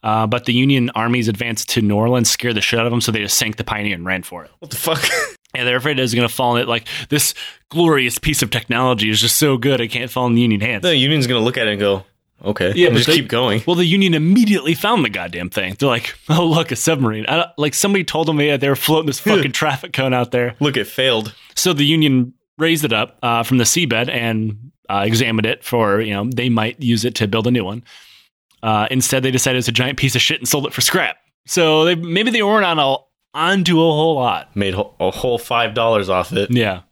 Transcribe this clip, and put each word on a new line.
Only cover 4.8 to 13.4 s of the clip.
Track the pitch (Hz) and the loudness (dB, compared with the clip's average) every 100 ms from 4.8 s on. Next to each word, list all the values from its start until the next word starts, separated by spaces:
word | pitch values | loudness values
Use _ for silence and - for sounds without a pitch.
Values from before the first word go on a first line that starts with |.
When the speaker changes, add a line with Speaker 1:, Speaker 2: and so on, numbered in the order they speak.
| - 156 | -4 -2
Speaker 2:
<laughs> | - 508 - - _ | -2 -2 -4 -10 _
Speaker 1:
Yeah, | 127 | -4
they're | 123 | -2
afraid | 123 139 135 | 0 0 0
it's | 127 | 0
gonna | 117 120 | 2 0
fall | - 123 | 0 0
in | 120 | 0
it. | 117 | 0
Like, | 117 - - 120 | -4 -4 -12 -4
this | 147 - - - - _ | -2 -2 -4 -16 -18 _
glorious | 156 170 147 123 - | 2 4 4 0 -2
piece | 156 147 | -2 -2
of | 113 | -2
technology | 117 - 120 127 117 107 | -4 -2 0 0 0 0
is | 107 | 0
just | 113 | 0
so | - 151 131 | 2 2 2
good, | 131 131 | 0 0
it | 113 | -2
can't | 123 123 | -6 -6
fall | 127 123 | -2 2
in | |
the | 117 | 4
Union | 120 104 | 4 2
hands. | 113 107 | 0 0
Speaker 2:
The | 180 | 2
Union's | 151 135 151 123 | 2 2 2 0
gonna | 123 | 0
look | 113 131 | 0 0
at | 110 | -2
it | |
and | 101 | 0
go, | 101 98 - _ _ _ | 0 0 -4 _ _ _
"Okay," | 98 107 90 | -6 -2 0
Speaker 1:
Yeah, | 110 175 | 4 4
Speaker 2:
and | |
Speaker 1:
but | 117 | 4
Speaker 2:
just | 120 | 4
Speaker 1:
they | 160 | 2
Speaker 2:
keep | 113 | 2
going. | 113 | 0